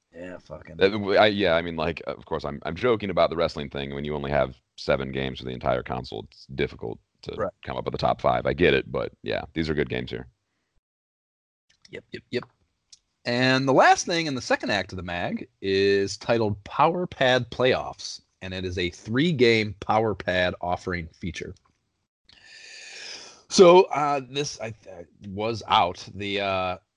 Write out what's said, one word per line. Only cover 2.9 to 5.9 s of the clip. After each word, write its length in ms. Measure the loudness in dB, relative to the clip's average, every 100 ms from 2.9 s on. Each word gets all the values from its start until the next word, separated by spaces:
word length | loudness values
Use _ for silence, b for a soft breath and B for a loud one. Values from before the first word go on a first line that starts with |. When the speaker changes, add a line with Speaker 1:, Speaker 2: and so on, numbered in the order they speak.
| 0 0
Speaker 2:
about 180 | 2 2
the 60 | 2
wrestling 340 | -2 -2 -8
thing. 240 | -6 -6
When 120 | -6 -6
you 100 | -4
only 140 | 0
have 240 | 0 0 -4 _ -12
seven 360 | -2 -2 -2
games 260 | -4 -6 -6
for 60 | -10
the 60 |
entire 320 | -6 -2 -2
console, 420 | -2